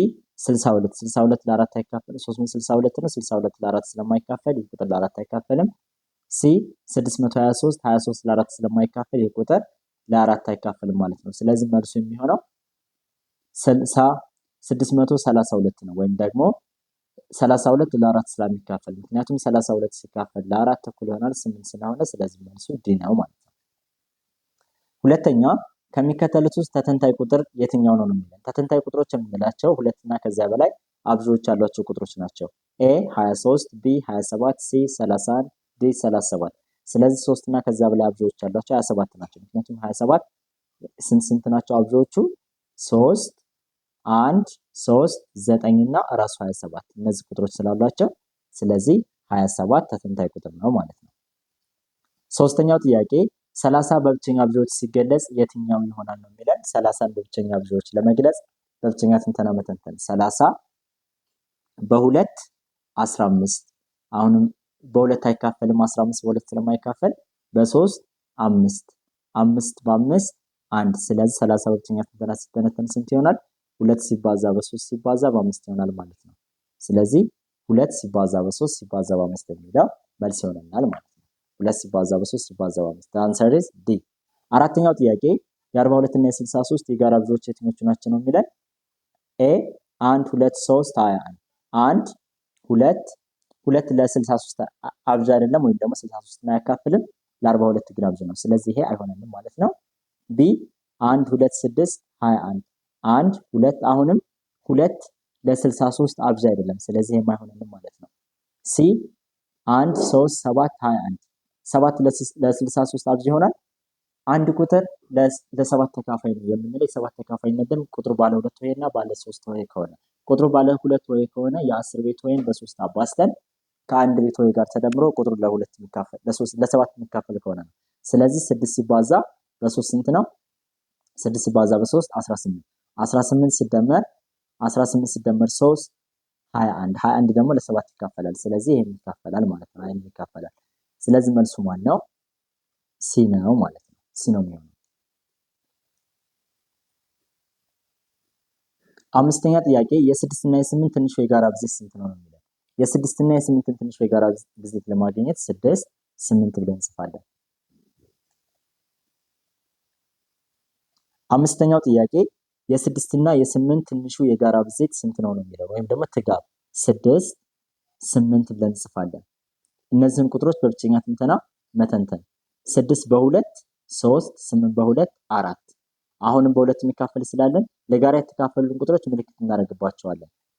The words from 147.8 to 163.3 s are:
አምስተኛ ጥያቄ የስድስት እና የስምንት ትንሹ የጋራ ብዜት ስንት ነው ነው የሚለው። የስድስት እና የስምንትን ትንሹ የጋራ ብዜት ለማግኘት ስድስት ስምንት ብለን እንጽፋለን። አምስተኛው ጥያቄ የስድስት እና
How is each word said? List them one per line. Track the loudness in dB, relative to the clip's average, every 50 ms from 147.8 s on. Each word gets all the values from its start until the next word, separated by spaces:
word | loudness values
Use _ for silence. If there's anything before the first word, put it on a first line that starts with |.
| _ _ _ _ _ _ _ _ _ _ _ _ _ _ _ _ _ _ _ _ _ _ _ _ _ _ 2
አምስተኛ | 2 4 4 2 0 0 2 2 2 4
ጥያቄ | 4 4 4 4 2 2 2 4
የስድስት | 2 2 0 -2 -6 -8 -4 -2
እና | 0 2
የስምንት | 2 0 0 0 0 0 0 0
ትንሹ | 0 -2 -2 0 -2
የጋራ | 0 2 2 4 2 2
ብዜት | 0 -2 -8 -8
ስንት | -10 -12 -14 -18 -16
ነው | -14 -12
ነው | -12 -12
የሚለው። | -14 -20 _ _ _ _ _ _ _ _ _ _ -2
የስድስት | -2 0 0 -2 -2 -2 -2 0
እና | 2 2 2
የስምንትን | 2 2 2 0 0 0 -2 -6
ትንሹ | -8 -10 -12 -6 -4
የጋራ | -2 0 2 2 2 0 -2 -4 -8 _ _ -20
ብዜት | -18 -12 -12 -12 -8 -4
ለማግኘት | -2 -2 -2 -2 -2 -4 -4 -4 -4 -6
ስድስት | -8 -10 -8 -2 0 0 0 0 -2 -10 _ _ _ _ _ -16
ስምንት | -4 0 2 2 2 0 -2
ብለን | -4 -4 -4 -6
እንጽፋለን። | -6 -8 -12 _ -12 -12 -12 -12 -16 -20 _ _ _ _ _ _ _ _ _ _ _ _ _ _ _ _ _ _ _ _ _ _ _ _ _ _ _ _ _ _ _ _ _ _ _ _ _ _ _ _ _ _ _ _ _ _ _ _ _ _ _ _ _ _ _ _ _ _ _ _ _ _ _ _ _ _ _ _ _ _ _ _ _ _ _ _ _ _ _ _ _
አምስተኛው | 2 2 2 2 2 2 2 4 4 2 4
ጥያቄ | 4 4 4 4 2 2 0 0 0 -2 _ _ _ _ _ _ -2
የስድስት | -2 -2 0 -2 -4 -4 -6 -4 0
እና | 0 2 4